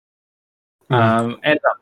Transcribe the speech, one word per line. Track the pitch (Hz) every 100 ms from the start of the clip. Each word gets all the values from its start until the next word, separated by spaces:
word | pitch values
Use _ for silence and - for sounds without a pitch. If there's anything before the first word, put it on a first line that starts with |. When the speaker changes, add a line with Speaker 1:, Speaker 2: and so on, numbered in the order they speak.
| _ _ _ _ _ _ _ _ -
Speaker 1:
Mm-hmm. | 123
Speaker 2:
Um, | 113 113 117 117
ended | 147 151 127
up | -